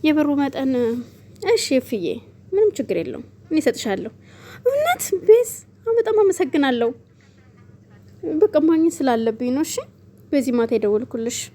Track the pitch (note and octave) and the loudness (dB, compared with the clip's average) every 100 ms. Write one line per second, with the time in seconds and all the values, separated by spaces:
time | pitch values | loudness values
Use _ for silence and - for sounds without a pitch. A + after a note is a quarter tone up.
0 | D#4 D4+ D4 C#4+ C#4 C4+ C4 B3 A#3 A#3+ | 2 2 2 0 -2 -2 -2 0 -2 -4
1 | A#3+ - - - G4 A4+ - C4 - A3 | -10 -20 -20 -8 0 0 2 0 0 -6
2 | E3 A#3 - - - F#4+ G#4+ - A#3 F3 | -4 -6 -12 -20 -4 0 0 0 -4 -4
3 | D#3+ - - - - D#4 C#4+ - A#3 F#3+ | -4 -10 -16 -20 -4 0 0 -2 -6 -6
4 | G#3+ - - - - - B4 C#5 D#5+ F5+ | -8 -14 -20 -20 -20 -4 -2 0 0 -2
5 | - F#4+ G#4 A4+ B4 - - - A4+ A#4 | -2 0 6 6 6 -8 -20 -12 -2 0
6 | A4+ G#4+ G4+ - C#4 D4 C4+ A#3+ A#3 A#3 | 2 2 2 2 -2 0 0 0 -2 -4
7 | _ _ - _ - - - - - - | _ _ -20 _ -20 -20 -20 -20 -20 -20
8 | - - E4 D#4 G#4+ D#4 D#4 D#4+ E4 - | -20 -12 -6 2 2 4 2 4 2 0
9 | C4+ A#3 A3+ A3+ B3 C4 D#4+ - D#5 - | -2 0 -2 -2 -4 -2 -2 -6 -10 -20
10 | - - - C#4+ C4 A#3+ A3+ A3+ G#3 G#3+ | -20 -20 -2 -2 0 0 0 0 0 -2
11 | B3 A#3+ A3+ - - | -4 -8 -6 -8 -12